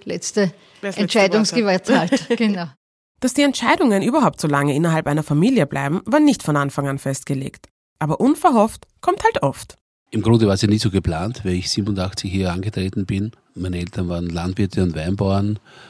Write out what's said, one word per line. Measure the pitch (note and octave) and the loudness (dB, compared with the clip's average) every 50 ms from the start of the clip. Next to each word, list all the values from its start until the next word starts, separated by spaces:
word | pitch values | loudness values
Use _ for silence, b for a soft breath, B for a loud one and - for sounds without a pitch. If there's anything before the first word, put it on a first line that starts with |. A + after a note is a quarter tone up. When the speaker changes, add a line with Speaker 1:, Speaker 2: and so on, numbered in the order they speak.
Speaker 1:
letzte | - - F3 F3 - - - G#3+ | -10 -10 -10 -8 -8 -4 0 0
Speaker 2:
Wer | G3 E3+ | 0 0
das | - b b b b b | -2 b b b b b
letzte | - G3+ F#3 G3+ | -10 -8 -4 -4
Speaker 1:
Entscheidungsgewalt | G3+ F3+ - A3+ G3 - F#3+ A3 G#3+ - - A#3+ G#3+ G3+ F#3 F#3 - - | -4 0 2 2 2 4 4 2 2 2 0 0 0 0 0 0 0 2
Speaker 2:
Wort | C4 E3+ D#3+ F3+ | 2 2 2 2
hat. | C#4 C4 - - | 0 -2 0 -2
Speaker 1:
hat. | |
<laughs> | A#3 A3 | -2 0
Genau. | A3+ G#3+ G3+ F3+ E3+ D3+ - _ _ _ _ _ _ _ _ _ | 0 0 -2 -2 -6 -10 -12 _ _ _ _ _ _ _ _ _
Speaker 2:
Dass | - B3 - | -4 -2 2
die | C#4+ | 2
Entscheidungen | C#4+ C#4+ C4 - A#3+ B3+ D#4+ - E4 A#3 G3+ G3 | 2 2 2 0 0 0 2 4 4 2 2 2
überhaupt | C#3+ A#3+ C4+ D#4 A#3+ D#3 - - | 2 2 2 2 2 2 0 0
so | - D3+ | -2 0
lange | C#3+ C#3+ C#3+ D3 C3 | 0 2 2 2 0
innerhalb | D3 F3 E3 D#3+ D#3+ D#3+ | 2 0 2 0 0 0
einer | C#3+ D3 D#3 | 0 -2 -2
Familie | C#3 - D3 D3 F3+ B3+ C4+ G#3 D3 - | 0 0 2 2 4 4 4 2 0 0
bleiben, | - C#3 C#3 C#3+ E3 G3 - | -2 -4 -4 -2 -4 -4 -2
war | A3 B3+ D#4 | 2 2 4
nicht | D4+ D4 G#3+ - | 6 4 4 2
von | - D#3 D3 | -2 -2 0
Anfang | C#3+ C#3 C#3 - D3 C#3 C#3 | 0 0 -2 -2 -4 -4 -4
an | C#3 C#3 | -4 -4
festgelegt. | - C#3 C3+ - - - C#3+ C3+ C3+ B2+ - - - _ _ _ _ _ _ _ | -4 -6 -6 -6 -6 -6 -6 -6 -6 -8 -12 -14 -20 _ _ _ _ _ _ _
Aber | D#3 D3 D#3 - | -2 -2 0 2
unverhofft | G#3+ C4+ D#4+ - - E4+ B3+ A3 G#3 A3 - - - _ _ _ | 2 2 2 2 2 4 4 4 4 2 0 -8 -16 _ _ _
kommt | - F4+ F#4+ - | -2 -2 -2 2
halt | - A4+ A4 - - | 0 0 2 2 0
oft. | C#3 - - - - - _ _ _ _ _ _ _ - | -2 -2 -4 -12 -16 -20 _ _ _ _ _ _ _ -6
Speaker 3:
Im | A2+ | 0
Grunde | G2 A2+ A#2+ A2 A2 | 4 4 6 6 6
war | G2+ G2 | 4 4
es | F#2+ | 2
ja | A2+ G2+ | 2 2
nie | G#2+ G#2+ | 2 2
so | - G#2 | 2 0
geplant, | F#2 F#2+ - F2 D#2+ D#2+ F#2 A2+ B2 - - | 0 0 0 0 -2 -2 -4 -6 -8 -6 -4
weil | F#2 | -4
ich | F2+ F2+ F2+ - | -4 -2 -2 -2
siebenundachtzig | - A2 G2 G#2+ G2+ F#2+ F#2 F#2 - - - F#2+ | -4 -2 -2 -2 -2 -4 -4 -6 -6 -8 -8 -4
hier | F#2 G2 F#2+ F2+ | -2 -2 -2 -2
angetreten | E2+ F#2 F#2 G#2 - G2 F#2 F#2+ - G#2+ F#2+ | -2 -4 -6 -6 -4 -4 -6 -4 -4 -4 -4
bin. | - G2 G2 G#2 A2 - _ _ _ _ | -2 -2 -4 -4 -6 -8 _ _ _ _
Meine | F2+ F#2 F#2 F2+ | -8 -6 -6 -4
Eltern | F2 F2 F2+ - G2 F2+ F2 | -6 -6 -6 -6 -6 -4 -4
waren | F2 E2+ F2 E2+ | -4 -4 -4 -4
Landwirte | E2 F2 F2 F#2 F#2 G#2 G2+ F#2 - G2+ | -4 -4 -4 -4 -2 -2 -2 -2 0 0
und | F#2 F2 D2+ | 0 0 0
Weinbauern. | D#2 D#2 F2+ G2+ G2 G2+ G2 G2 G2 G2+ G#2 G#2+ B B B B B B | -2 -4 -4 -2 0 0 0 2 0 0 -2 -4 B B B B B B